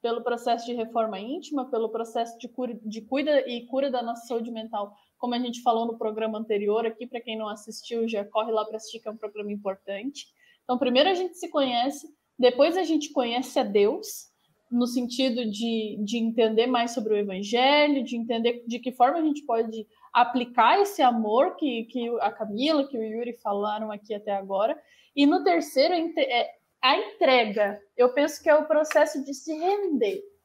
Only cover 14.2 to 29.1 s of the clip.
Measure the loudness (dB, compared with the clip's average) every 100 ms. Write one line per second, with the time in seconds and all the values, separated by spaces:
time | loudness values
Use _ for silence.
14.2 | -16 _ _ _ _ 0 0 0 -4 0
15.2 | 0 0 -4 -4 -2 -2 -4 -6 -4 -2
16.2 | -2 2 4 4 2 2 0 -2 0 0
17.2 | 0 -4 -2 4 6 6 4 2 -2 -6
18.2 | -4 0 0 -2 -6 -6 -6 2 4 4
19.2 | 0 -2 -2 -2 -2 -6 -12 _ -4 2
20.2 | 2 2 -2 4 6 6 2 4 4 4
21.2 | 2 2 2 0 -4 -2 -6 -6 -4 0
22.2 | -2 -4 -8 -2 0 2 0 -4 -6 -4
23.2 | -6 -6 -4 -2 -2 -4 -6 -10 -8 -8
24.2 | -4 -4 -2 0 0 -2 _ _ _ 2
25.2 | 4 4 2 2 0 2 4 2 -2 0
26.2 | 0 0 -2 -6 _ _ 2 2 0 0
27.2 | 4 6 4 0 0 -2 _ 2 2 4
28.2 | 0 0 4 4 6 2 4 4 2